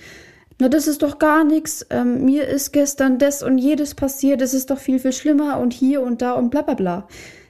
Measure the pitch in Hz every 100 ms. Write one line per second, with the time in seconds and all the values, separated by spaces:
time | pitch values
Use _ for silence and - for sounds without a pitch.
0 | - - - _ _ - 254 302 302 285
1 | 294 294 311 311 302 311 311 - - 240
2 | 247 240 262 285 - 277 - 285 285 -
3 | 269 254 285 285 - 262 269 294 285 -
4 | 269 269 277 262 254 262 269 269 - 262
5 | 262 254 302 294 294 254 247 - 262 285
6 | 247 233 247 247 240 285 311 294 185 175
7 | - - - -